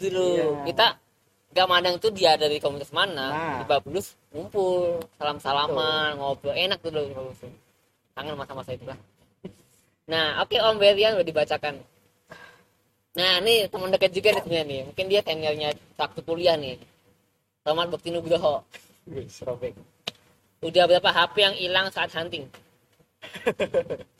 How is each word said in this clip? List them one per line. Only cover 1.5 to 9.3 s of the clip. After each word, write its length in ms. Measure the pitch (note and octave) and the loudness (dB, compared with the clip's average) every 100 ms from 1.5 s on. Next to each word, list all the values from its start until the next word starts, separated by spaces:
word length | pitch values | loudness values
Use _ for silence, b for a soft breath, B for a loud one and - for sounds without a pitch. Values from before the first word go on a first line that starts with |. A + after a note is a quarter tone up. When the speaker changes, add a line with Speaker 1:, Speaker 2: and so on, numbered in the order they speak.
Speaker 1:
nggak 140 | F3+ F#3 | 0 2
mandang 260 | F3 F3+ F3 | 4 2 0
tuh 100 | A3 | -2
dia 240 | G3 E3+ | 4 4
dari 240 | D3+ D3+ D3 | 6 2 0
komunitas 320 | D3 C#3+ C#3 | -2 -4 -6
mana, 360 | D#3 G3 D3+ C3+ | -2 -2 -2 -4
Speaker 2:
Nah. 240 | D3+ E3 | -4 -4
Speaker 1:
di 160 | C3 A2+ | -4 0
Lebak 100 | C#3 C3+ | 0 0
Bulus 220 | E3+ - - _ | -6 -8 -14 _
ngumpul, 640 | D3 G3 G#3 F#3 F3+ F3 E3+ E3 - | -12 -6 0 2 2 0 -2 -6 -6
salam-salaman, 960 | D3 D3 C3+ C#3+ D3+ D3+ D#3 D3+ D3+ C#3+ | -6 -4 -2 0 0 0 0 0 -2 -2
Speaker 2:
Betul. 40 | |
Speaker 1:
ngobrol, 360 | C#3 C#3 C#3+ C#3+ | -4 -4 -4 -2
enak 200 | F#3 G3 | -2 -2
tuh 80 | E3 | -4
dulu 140 | D#3 C#3+ | -4 -6
di 60 | |
Lebak 100 | C3 C3 | -8 -12
Bulus. 140 | B2 B2 - _ _ _ _ _ - | -14 -20 -20 _ _ _ _ _ -12
Kangen 180 | C#3+ | -10
masa-masa 380 | D3 C3+ C3+ B2+ | -10 -10 -12 -10
itu 120 | B2+ B2+ | -12 -12
lah. 100 | B2+ _ _ _ | -16 _ _ _